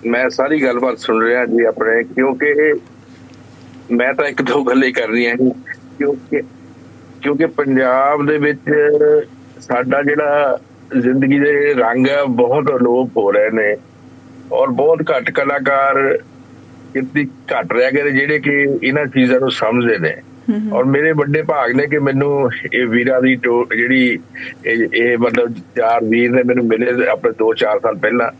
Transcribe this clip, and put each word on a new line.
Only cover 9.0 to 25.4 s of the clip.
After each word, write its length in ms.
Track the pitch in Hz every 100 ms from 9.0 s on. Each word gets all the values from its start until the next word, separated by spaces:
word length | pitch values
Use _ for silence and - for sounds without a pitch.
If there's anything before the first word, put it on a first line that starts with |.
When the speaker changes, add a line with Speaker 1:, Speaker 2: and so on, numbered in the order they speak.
| 151 151 147 - - -
Speaker 1:
ਸਾਡਾ 420 | - 123 127 139
ਜਿਹੜਾ 560 | 143 147 147 147 143 123 - - - 135
ਜ਼ਿੰਦਗੀ 380 | 123 135 135 143
ਦੇ 340 | 143 143 143
ਰੰਗ 340 | 135 113 123 127
ਆ, 180 | 143 139
ਬਹੁਤ 440 | 120 120 135 139
ਅਲੋਪ 480 | 131 123 123 127 113
ਹੋ 140 | 98
ਰਹੇ 200 | 104 107
ਨੇ 260 | 110 104 104 - - - - - - -
ਔਰ 180 | 120 135
ਬਹੁਤ 320 | 123 147 160
ਘੱਟ 300 | 156 139 117
ਕਲਾਕਾਰ 840 | - 139 143 135 139 139 135 135 143 - - - - - - -
ਕਿਤੇ 320 | 135 131 147 135
ਘੱਟ 480 | - - 127 90
ਰਹਿ 180 | 113 127
ਗਏ 120 | 135
ਨੇ 80 | 143
ਜਿਹੜੇ 280 | 135 143 151
ਕਿ 280 | 143 143 143 127
ਇਹਨਾਂ 220 | 123 143 147
ਚੀਜ਼ਾਂ 340 | 135 127 127
ਨੂੰ 120 | 131
ਸਮਝਦੇ 460 | - 110 120 120 104
ਨੇ। 180 | 80 - - - -
Speaker 2:
ਹਮ, 80 | 214
ਹਮ। 160 | 214
Speaker 1:
ਔਰ 100 | 160
ਮੇਰੇ 280 | 127 139 156
ਵੱਡੇ 300 | 151 143 151
ਭਾਗ 300 | 156 147 120
ਨੇ 160 | 127 147
ਕਿ 120 | 151
ਮੈਨੂੰ 500 | 139 135 143 143 131 117 -
ਇਹ 140 | 117 123
ਵੀਰਾਂ 340 | 120 117 120
ਦੀ 140 | 127 127
ਟੋ-, 400 | 120 120 120 110
ਜਿਹੜੀ 440 | 120 131 123 98 - - - - -
ਇਹ, 220 | 117 110
ਇਹ 240 | 110 117 120
ਮਤਲਬ 360 | 120 117